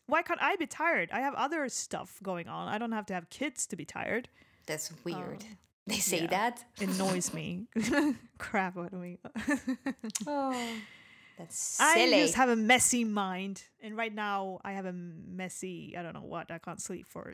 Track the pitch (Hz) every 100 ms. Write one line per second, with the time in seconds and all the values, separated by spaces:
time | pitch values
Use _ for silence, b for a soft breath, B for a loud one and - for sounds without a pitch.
0 | - 311 349 339 277 381 285 - 330 269
1 | 165 220 277 247 269 320 262 - - 165
2 | 180 - 196 175 170 165 175 214 233 220
3 | 202 180 170 - 285 - - 170 147 -
4 | - 220 - b b b - 151 - 160
5 | 175 185 180 - 220 208 _ _ - 208
6 | - 180 165 180 233 233 - - 190 185
7 | 190 185 - 160 156 175 226 226 220 285
8 | 302 240 - - - 214 185 180 175 185
9 | 180 175 - 220 233 285 - 254 269 -
10 | 220 - 226 285 269 247 233 226 208 B
11 | B B B B 170 - - - 285 330
12 | - 277 254 190 254 226 214 247 - 240
13 | 226 208 190 180 196 190 - _ 220 214
14 | 226 214 208 202 190 185 - 196 190 180
15 | 175 165 - 180 185 - 190 170 170 175
16 | 170 - - 170 - 165 - - - 180
17 | - - -